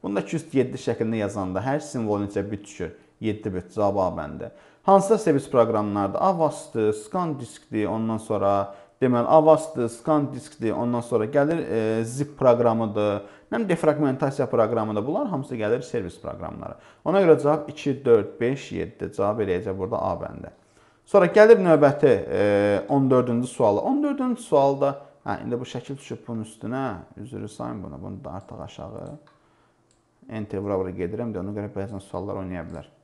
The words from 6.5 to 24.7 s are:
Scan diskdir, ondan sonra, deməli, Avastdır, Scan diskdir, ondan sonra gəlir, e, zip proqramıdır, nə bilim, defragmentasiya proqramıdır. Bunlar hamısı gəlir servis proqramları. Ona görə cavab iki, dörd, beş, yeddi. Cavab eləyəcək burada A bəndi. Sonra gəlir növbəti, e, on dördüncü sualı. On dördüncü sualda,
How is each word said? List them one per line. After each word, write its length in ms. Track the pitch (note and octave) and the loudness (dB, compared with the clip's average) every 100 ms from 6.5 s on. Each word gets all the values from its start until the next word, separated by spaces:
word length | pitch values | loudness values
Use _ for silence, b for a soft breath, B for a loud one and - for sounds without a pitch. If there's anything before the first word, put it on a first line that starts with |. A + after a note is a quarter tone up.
| - - A#2 G#2+ | -2 -8 0 0
Scan 460 | G#2+ - F#3 E3+ C3 | 0 -6 -6 -4 -6
diskdir, 460 | A#2+ - _ A2 G2+ | -10 -16 _ -2 -2
ondan 320 | A2 A2+ A2 | -2 -4 -4
sonra, 560 | - G#2 G2+ G2+ G2 B B _ | -4 0 2 2 0 B B _
deməli, 240 | C3 A#2+ A#2+ | 2 2 6
Avastdır, 640 | D#3+ D#3 D#3 - - A#2 | 6 8 4 2 -4 -4
Scan 440 | - - D3+ C#3 | -4 0 0 0
diskdir, 380 | C3 - - A2+ | -8 -14 -6 -4
ondan 280 | D#2 A#2+ A#2+ | -2 -2 -2
sonra 260 | A#2 A#2 G#2+ | -2 -2 2
gəlir, 320 | C#3+ D3 E3+ | 0 2 -2
e, 440 | - A2 A2 A2+ | -2 -2 0 -2
zip 340 | A2+ C3 C#3+ - | -4 -6 -8 2
proqramıdır, 840 | B2+ A#2+ A#2 A2+ A2 G#2 G#2 G2+ B B _ | 4 6 4 2 0 0 0 0 B B _
nə 60 | A#3 | -4
bilim, 120 | G#3 | -2
defragmentasiya 800 | E3+ D#3 D3 D3 C3 C#3 C#3 B2 | 0 0 0 -2 0 -4 -2 -2
proqramıdır. 560 | A#2 A2 A2+ G#2+ G#2+ A#2 | 0 0 0 -2 -4 -4
Bunlar 220 | F#3 C#4 | -4 -4
hamısı 280 | C#3 C3+ A#2+ | -6 -8 -6
gəlir 260 | G#2 B2 | -2 -4
servis 340 | C3 A#2+ F2+ - | -4 -8 -8 -12
proqramları. 520 | - G2 E2 - - - B B | -14 -10 -12 -12 -14 -16 B B
Ona 160 | D3 F#3+ | 0 4
görə 140 | F3+ C#3+ | 6 6
cavab 260 | C#3+ D3+ - | 6 0 -2
iki, 360 | - D3 C3 | -6 -4 -2
dörd, 360 | B2 A2+ G2+ - | 4 4 4 -4
beş, 320 | A#2 C#3 - | -2 -2 -6
yeddi. 400 | F#2 E2+ - - - | -8 -8 -8 -10 -2
Cavab 240 | G2+ A2 | -2 0
eləyəcək 340 | G2 F2+ G2+ F#2+ | -2 -2 -4 -6
burada 240 | F#2+ A2+ | -4 -4
A 100 | F#2+ F2 | -4 -4
bəndi. 280 | - - - _ b b b b | -8 -12 -16 _ b b b b
Sonra 220 | _ G3+ F3+ | _ 4 6
gəlir 360 | G#3+ A3 A3 | 8 10 10
növbəti, 500 | F#3 D#3 C#3+ C#3 C#3+ G#2+ A#1+ | 8 6 6 6 4 4 2
e, 520 | F#2 G2+ G2+ G#2 G2 - | 0 4 4 4 2 2
on 220 | C#3 C3+ | 0 4
dördüncü 360 | C3 B2 A#2+ B2 | 4 4 -2 -4
sualı. 340 | - A#2 - | 0 2 2
On 220 | A3 C#4 | 0 -2
dördüncü 400 | D4 C#4 B3+ A#3 | -2 -2 -4 -4
sualda, 560 | - D3 C#3 | 0 2 2